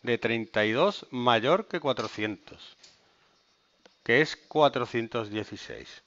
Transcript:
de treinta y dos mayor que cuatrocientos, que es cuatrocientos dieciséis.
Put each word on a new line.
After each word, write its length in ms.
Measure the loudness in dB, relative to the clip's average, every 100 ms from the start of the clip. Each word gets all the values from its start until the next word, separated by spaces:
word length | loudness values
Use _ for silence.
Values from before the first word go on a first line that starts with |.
de 160 | 0 0
treinta 480 | 0 -2 -2 0 2
y 60 |
dos 340 | 2 2 0 -8
mayor 560 | -2 2 4 4 0 0
que 140 | -6
cuatrocientos, 960 | -2 -2 -4 -4 -6 -6 -14 -20 -20 _ -20 _ _ _ _ _ _ _ _ _ -20 _
que 160 | 2 2
es 160 | 2 -2
cuatrocientos 960 | _ 4 4 4 -2 -2 -4 -6 -6
dieciséis. 720 | -6 -8 -12 -14 -14 -16 -20